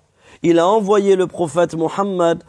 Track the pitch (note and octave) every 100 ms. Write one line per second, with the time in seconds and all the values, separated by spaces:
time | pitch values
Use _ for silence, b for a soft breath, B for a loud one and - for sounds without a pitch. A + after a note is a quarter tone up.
0 | _ b b b E3+ E3+ F3 A3 F#3+ G#3
1 | G3 F#3+ F3 - E3+ D#3 E3+ D#3+ D#3+ G3
2 | G3+ F3+ E3+ E3